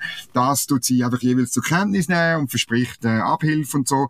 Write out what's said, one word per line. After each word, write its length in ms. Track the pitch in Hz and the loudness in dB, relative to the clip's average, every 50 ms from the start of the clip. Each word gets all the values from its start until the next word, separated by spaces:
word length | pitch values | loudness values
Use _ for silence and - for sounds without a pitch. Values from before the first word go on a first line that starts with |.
| - - - - - - - | -4 -10 -10 -12 -16 -4 -2
Das 320 | 123 123 135 139 135 - | 0 2 2 2 0 0
tut 200 | - 143 127 - | 0 0 0 2
sie 200 | - 127 123 123 | 2 0 2 2
einfach 160 | 120 120 123 | 0 0 0
jeweils 320 | - 127 123 127 123 - - | 0 2 2 2 0 0 -2
zur 120 | 127 - | -4 -2
Kenntnis 440 | - 156 180 202 208 196 196 160 - | 0 0 0 0 0 0 0 0 0
nehmen 340 | 180 170 170 165 165 160 143 | 0 2 2 2 0 0 -2
und 60 | 131 | -2
verspricht, 560 | - 117 - - 117 120 123 - - - - | -2 -4 -2 0 0 0 0 0 -4 -4 -2
äh, 140 | 113 113 110 | 0 0 0
Abhilfe 580 | 95 90 151 - 156 151 151 156 147 - - | 0 0 0 0 0 0 0 0 -2 -2 -2
und 100 | 147 123 | -2 0
so, 220 | - 143 135 139 | 0 0 0 0